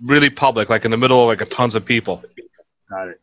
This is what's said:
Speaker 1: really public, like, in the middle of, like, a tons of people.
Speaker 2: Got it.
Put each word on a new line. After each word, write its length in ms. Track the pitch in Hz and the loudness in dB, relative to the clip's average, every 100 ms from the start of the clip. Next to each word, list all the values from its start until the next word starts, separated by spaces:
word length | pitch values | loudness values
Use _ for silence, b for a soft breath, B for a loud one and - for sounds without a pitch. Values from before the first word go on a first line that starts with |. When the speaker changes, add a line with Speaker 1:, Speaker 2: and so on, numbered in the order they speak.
Speaker 1:
really 280 | 120 147 143 | 2 4 4
public, 400 | - 135 113 104 | 2 -2 0 0
like, 160 | 110 113 | 0 0
in 60 | |
the 60 | 113 | 0
middle 240 | 127 127 | 2 4
of, 60 | 120 | 4
like, 140 | 104 | 0
a 80 | - | -4
tons 220 | - 123 110 | -4 -2 -2
of 80 | - | -2
people. 380 | 117 104 87 - - - _ _ _ - | -4 -4 -10 -12 -20 -20 _ _ _ -16
Speaker 2:
Got 200 | 95 92 | -14 -14
it. 100 | 87 | -16